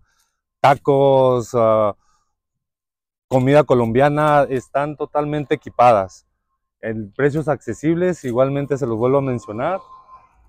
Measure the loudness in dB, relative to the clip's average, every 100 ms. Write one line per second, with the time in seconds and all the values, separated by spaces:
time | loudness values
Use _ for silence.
0 | _ _ _ _ _ _ 0 2 2 2
1 | 4 4 4 0 -2 0 2 2 0 -4
2 | _ _ _ _ _ _ _ _ _ _
3 | _ _ _ -2 4 2 4 0 0 0
4 | 0 0 2 2 0 -4 -6 -6 -6 -8
5 | -6 -4 -4 -6 -4 -6 -6 2 4 4
6 | 0 -10 _ _ _ _ _ _ -10 -10
7 | -10 -4 -2 -2 -4 -6 -6 -6 -4 -2
8 | -2 -4 -6 -2 0 -2 -4 -4 -4 -2
9 | 0 0 -2 -6 -8 -8 -6 -8 -10 -20
10 | _ -20 _ _